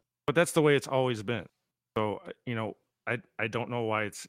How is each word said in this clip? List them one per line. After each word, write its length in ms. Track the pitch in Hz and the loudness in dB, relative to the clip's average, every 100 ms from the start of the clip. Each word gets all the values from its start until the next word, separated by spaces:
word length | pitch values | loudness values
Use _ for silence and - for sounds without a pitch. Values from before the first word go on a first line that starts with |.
| _ _ - | _ _ 0
but 80 | |
that's 180 | 143 170 | 2 4
the 100 | 170 | 4
way 140 | 151 139 | 6 4
it's 120 | - | 2
always 340 | 131 127 113 | 0 2 0
been. 240 | 104 113 82 _ _ _ _ 113 | -2 -4 -6 _ _ _ _ -2
So, 220 | 107 95 - | -2 -2 -10
uh, 40 | - - | -12 -8
you 80 | |
know, 220 | 113 110 - _ _ - | -6 -6 -10 _ _ -6
I, 120 | 117 - - | -6 -6 -6
I 100 | 110 | -4
don't 200 | 117 120 | -4 -4
know 120 | 120 | -4
why 220 | 113 107 | -2 -2
it's 220 | 104 - | -2 -8